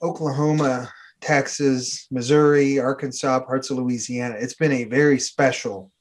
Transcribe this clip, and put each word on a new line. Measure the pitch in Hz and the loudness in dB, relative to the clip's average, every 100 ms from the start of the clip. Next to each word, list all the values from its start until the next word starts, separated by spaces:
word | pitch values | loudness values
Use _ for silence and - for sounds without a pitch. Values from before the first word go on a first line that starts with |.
Oklahoma, | 170 160 156 135 151 151 143 123 120 - - _ | -8 -4 -4 0 2 2 2 0 -4 -14 -20 _
Texas, | - 147 135 - 143 127 127 - - | 0 0 0 0 0 0 -2 -10 -8
Missouri, | 127 123 151 147 147 139 139 | -6 2 4 6 6 4 2
Arkansas, | 123 135 139 - 143 131 | 0 -2 -6 -4 -2 -2
parts | 131 131 - | -2 -4 -4
of | 131 | -4
Louisiana. | 127 120 110 123 123 107 | -2 -4 -4 -6 -6 -6
It's | 120 - | -8 -2
been | 156 | 0
a | 131 | 0
very | 113 123 147 135 | 0 2 4 4
special | - - 135 - 117 98 95 _ | 0 0 0 0 -6 -10 -12 _